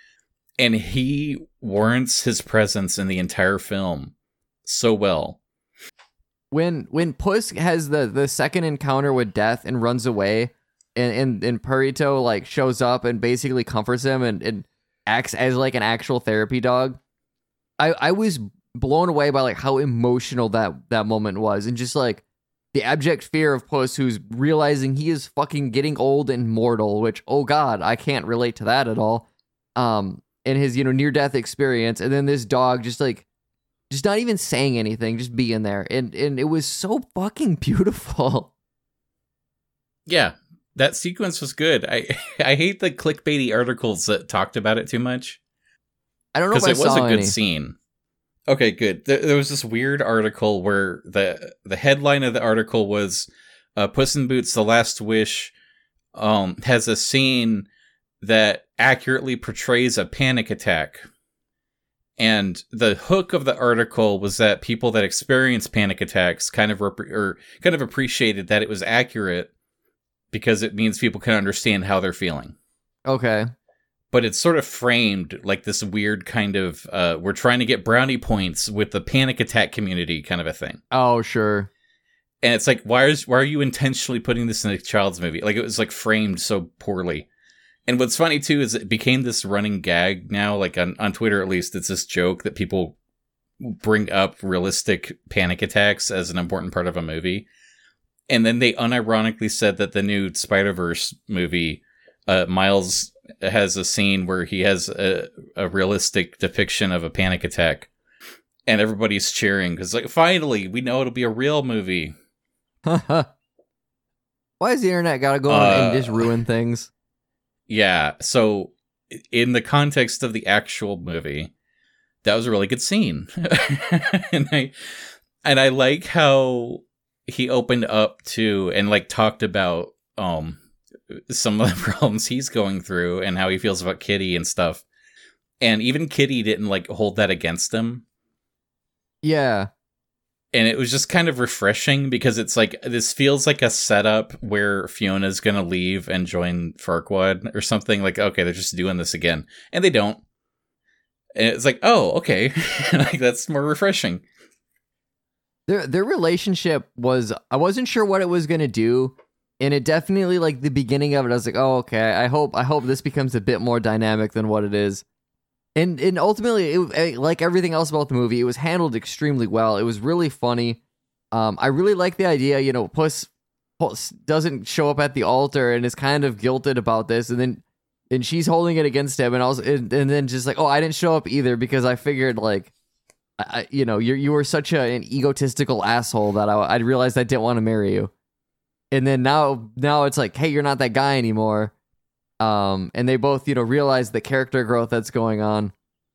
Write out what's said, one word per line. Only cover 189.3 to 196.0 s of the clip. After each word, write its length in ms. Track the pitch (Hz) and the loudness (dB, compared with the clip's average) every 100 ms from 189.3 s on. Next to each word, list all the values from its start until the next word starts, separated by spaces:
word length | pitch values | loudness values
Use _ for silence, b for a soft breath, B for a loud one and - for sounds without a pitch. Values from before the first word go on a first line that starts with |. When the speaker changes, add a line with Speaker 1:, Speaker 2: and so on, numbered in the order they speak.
| 151 143 127 113 123 | 4 2 0 -8 -2
Speaker 2:
now 280 | 143 147 | 2 2
it's 120 | 143 139 | 2 0
like, 200 | 107 - | -2 -2
"Hey, 100 | 156 | 0
you're 140 | 147 | 2
not 160 | 143 131 | 0 0
that 140 | 127 | 0
guy 260 | 117 139 135 | 2 2 2
anymore." 560 | 113 110 110 107 107 - _ _ _ _ _ - | 0 0 0 0 -2 -6 _ _ _ _ _ -4
Um, 540 | 110 104 98 95 92 | 0 2 0 0 -4
and 140 | - 123 | -2 0
they 80 | 131 | 2
both, 320 | 135 139 143 | 2 0 0
you 60 | 127 | -2
know, 60 | |
realize 480 | 117 143 143 131 110 | 0 2 2 0 0
the 80 | 113 | -4
character 420 | - 135 131 131 | -2 -2 0 0
growth 280 | 113 120 113 | 0 0 0
that's 200 | 117 107 | -2 -2
going 300 | 123 113 107 | -2 0 0
on. 320 | 107 107 104 - _ _ | 0 -2 -2 -8 _ _